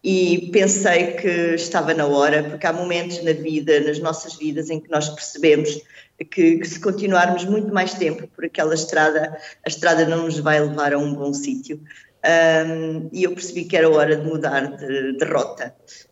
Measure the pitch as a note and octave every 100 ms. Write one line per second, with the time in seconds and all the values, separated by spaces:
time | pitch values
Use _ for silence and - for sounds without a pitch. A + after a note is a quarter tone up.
0 | F#3+ F#3+ F3+ F3 - G#3 G3 - G3 F3
1 | E3+ - G3+ F3 E3+ E3 E3+ F3 D3+ D#3+
2 | D3 C#3+ D3 D3+ D3+ D3+ F3 E3 F3 E3+
3 | F3+ F3 E3 D#3 D#3 D#3 D3 D3 D3+ D3+
4 | D#3+ D#3+ E3 - D3+ D3+ D3+ D#3 D#3+ D3+
5 | D3+ - - C#3+ D#3 D3+ D3+ D3 - -
6 | - _ - - E3 E3 F3 - G#3 F#3
7 | G3 F3+ F3+ F3+ F#3 G#3+ G3+ G3 F#3 G3
8 | E3+ D#3 - - E3 - D#3 D#3+ - D#3
9 | D#3 D#3 D#3 - - - D#3 D3+ E3+ D#3+
10 | D#3+ E3 E3 D3+ D3+ D3+ D3 D3 C#3+ C#3+
11 | D3 C#3+ C#3+ C#3+ C#3 B2+ - D3+ - -
12 | _ _ D#3 E3 E3 D#3+ D#3+ D#3+ D#3+ D#3+
13 | D#3 F3+ F3+ - - F3 E3 F3+ D#3+ D3+
14 | D3+ D3 D#3 D#3+ D3 C#3 C#3 C#3 C#3+ C#3
15 | C3+ C3+ D#3 D3+ C3+ - A#2+ _ _ -
16 | -